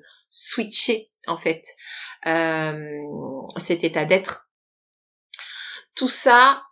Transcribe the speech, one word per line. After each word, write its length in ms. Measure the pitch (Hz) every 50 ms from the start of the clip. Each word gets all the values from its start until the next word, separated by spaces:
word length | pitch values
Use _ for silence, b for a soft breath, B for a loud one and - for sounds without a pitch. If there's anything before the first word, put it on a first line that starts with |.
| B B B B B _
switcher 800 | - - - - - 247 214 208 - - - - 226 220 - _ _ _ -
en 120 | - 165 160
fait, 260 | - 160 160 160 - - - B B B B B B B B B -
euh, 720 | 165 160 165 165 160 160 160 156 156 151 151 151 151 147 147 147 147 151 156 139 127 135 131 - - -
cet 260 | - - - 175 170
état 220 | - 160 160 160 151
d'être. 400 | 156 185 190 190 - - - _ _ _ _ _ _ _ _ _ _ _ _ _ _ _ _ _ _ B B B B B B B B B B B B _
Tout 140 | - 262 262
ça, 540 | - - - 269 240 247 254 269 269 - - -